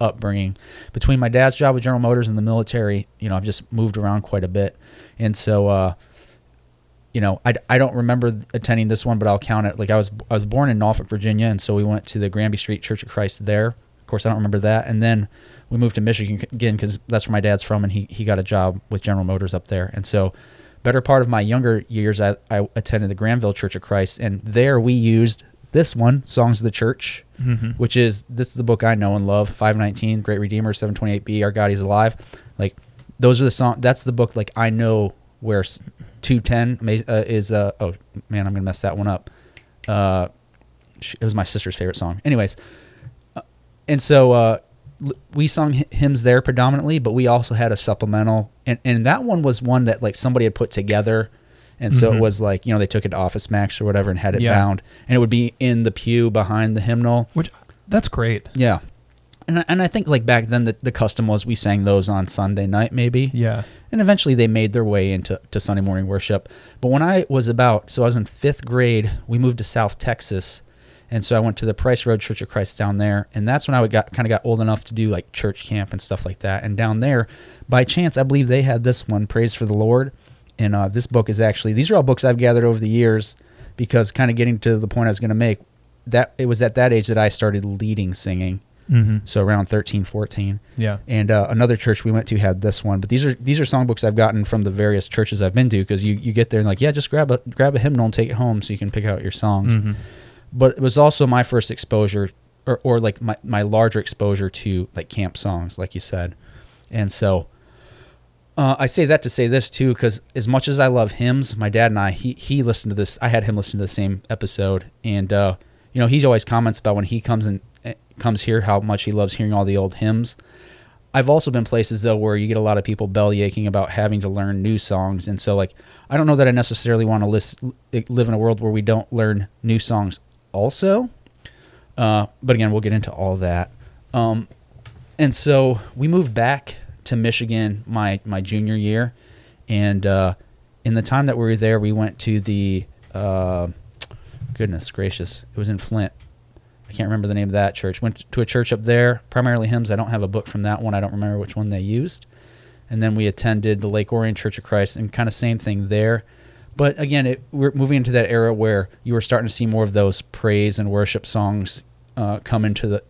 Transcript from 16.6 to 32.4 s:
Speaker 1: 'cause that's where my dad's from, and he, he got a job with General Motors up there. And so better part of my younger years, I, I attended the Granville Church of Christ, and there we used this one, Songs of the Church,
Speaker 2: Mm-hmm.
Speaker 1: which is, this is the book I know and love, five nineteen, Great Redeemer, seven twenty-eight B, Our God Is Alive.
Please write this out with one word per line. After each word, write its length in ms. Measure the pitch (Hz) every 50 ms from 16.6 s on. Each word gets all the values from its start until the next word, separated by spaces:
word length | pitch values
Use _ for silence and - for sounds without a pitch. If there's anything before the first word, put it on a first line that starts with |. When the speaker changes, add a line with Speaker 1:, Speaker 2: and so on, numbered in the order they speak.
| 120 113 107
Speaker 1:
'cause 220 | 104 - 104 98 - -
that's 200 | - 117 107 -
where 40 | - 110
my 60 | 104
dad's 240 | 101 104 101 98 -
from, 200 | - 110 104 101
and 80 | 98 95
he, 120 | 104 101 -
he 160 | - 107 110
got 120 | 107 101
a 60 | 95 92
job 380 | - 107 95 92 92 92 95 - -
with 120 | 107 95
General 220 | - 104 101 95 92
Motors 300 | 92 95 92 98 90 92
up 140 | 90 - -
there. 200 | 101 92 90 95 -
And 120 | 104 101
so 280 | - - 104 95 95 - - - - - - - - - - -
better 160 | 120 123 131
part 200 | 123 - 139 135
of 80 | 123 120
my 100 | 120 110
younger 460 | 104 107 117 131 127 120 113 104 -
years, 320 | - 113 107 107 107 104 101
I, 160 | 104 101 104 - _ -
I 160 | 110 101 101 - -
attended 340 | 117 - - - 107 104 98
the 60 | 101
Granville 380 | 92 107 110 120 123 113 101 98
Church 220 | - - 98 -
of 60 | 95
Christ, 380 | - - 104 98 95 - - -
and 220 | 120 107 98 98
there 360 | - 110 104 117 127 139 139 120
we 120 | 113 123
used 520 | 123 120 113 113 113 113 117 117 110 - - - _ _ - -
this 240 | - 151 165 - -
one, 260 | 117 117 120 139 139 131
Songs 320 | - - 127 117 117 117 107
of 40 | 113
the 60 | 113
Church, 520 | - - 113 117 131 - - - - - _ _ _ -
Speaker 2:
Mm-hmm. 300 | 127 123 120 110 113 113
Speaker 1:
which 260 | 120 - 123 - -
is, 260 | 123 120 113 107 104 - -
this 180 | 123 117 127 -
is 40 | -
the 100 | 120 120
book 180 | 117 113 104 117
I 120 | 113 113
know 200 | 104 104 98 101
and 100 | 104 98
love, 220 | 98 101 104 104 104
five 260 | - - 107 107 107
nineteen, 440 | 110 107 104 101 - 113 110 110 107
Great 180 | 104 107 104 101
Redeemer, 340 | 104 95 107 110 110 110 101
seven 200 | - 113 104 104
twenty-eight 300 | - 113 104 101 101 -
B, 180 | - 107 104 104
Our 80 | 104
God 200 | 101 107 104 101
Is 100 | 101 98
Alive. 340 | 95 98 101 104 110 113 - - - - - -